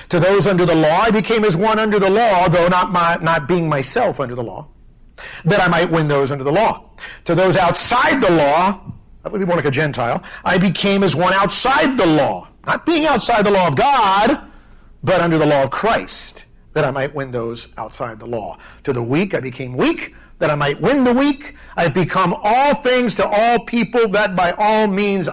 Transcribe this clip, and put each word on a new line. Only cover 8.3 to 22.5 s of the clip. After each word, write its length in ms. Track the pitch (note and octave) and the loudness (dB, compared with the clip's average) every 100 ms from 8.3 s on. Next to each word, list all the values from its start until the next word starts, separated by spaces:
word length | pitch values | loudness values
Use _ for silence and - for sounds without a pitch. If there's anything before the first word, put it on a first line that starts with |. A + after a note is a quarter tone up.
law," 500 | E3 C#3+ D#3 F#3+ G3 - - - - | 4 4 2 0 -2 -12 -20 -20 -16
that 80 | - | -10
would 80 | G#3 | -4
be 80 | F#3 | -2
more 100 | E3+ | 0
like 80 | |
a 60 | D3 | 0
Gentile, 520 | C3+ D3+ C3 A#2+ D#3+ - - | -2 -2 -2 -4 -4 -8 -8
"I 140 | - F#3 | -2 2
became 460 | F#3+ - G3+ G3 | 0 0 0 2
as 100 | G3 | 0
one 180 | C3+ F3+ | 2 2
outside 640 | F#3+ G3+ - - C#4+ D#4 B3+ | 2 0 0 0 2 0 2
the 100 | F3 | 2
law," 420 | D3+ B2 F#2 - - - | 2 0 -4 -12 -14 -6
not 180 | A#3+ | -4
being 220 | - E4+ D#4 | -2 0 0
outside 400 | B3 - A3+ G#3 | 0 0 2 2
the 60 | |
law 160 | G3 F3 | 2 2
of 80 | C#3 | 2
God, 640 | C4 C4+ G3+ G3 A3+ D4+ - - - - - - | 2 4 4 2 2 0 -6 -20 -20 -20 -20 -8
but 160 | C#3+ F#3 | 0 2
under 180 | E3+ D#3+ | 2 2
the 80 | D3 | 4
law 160 | C#3+ | 2
of 80 | C3+ | 0
Christ, 720 | - G#3+ C#3+ F#2 - - - - - - | 0 -2 -2 -4 -8 -8 -12 -20 -20 -8
"that 120 | D3+ | -4
I 60 | C#3+ | -2
might 240 | C3+ C#3+ | -2 -6
win 160 | C#3+ C3 | -6 -8
those 380 | B2 A#2 A#2 - - | -6 -6 -8 -14 -14
outside 400 | A2 - B2 A2 | -14 -10 -12 -12
the 80 | A2+ | -10
law. 320 | A#2+ F#2 - - - | -8 -10 -14 -20 -10
To 100 | - | -6
the 100 | A#2+ | -6
weak 300 | A#2 D3 G3 | -4 -4 -2
I 80 | C#3 | -6
became 360 | C3 B2 B2+ B2+ | -8 -12 -10 -2
weak, 400 | C4+ E4+ - - - - | -2 -2 -10 -18 -20 -6
that 120 | D#3 | -4
I 60 | D3 | -2
might 240 | C#3+ C#3+ | -2 -2
win 240 | E3+ C#4+ | 0 2
the 80 | B3 | 2
weak. 420 | B3 C#4+ C#4+ - - - - | 2 0 -2 -10 -20 -12 -4
I've 180 | F3 | -2
become 400 | F3 D#3 F3+ F3+ G#3 | 0 -2 0 -2 -2
all 320 | G#3+ | 0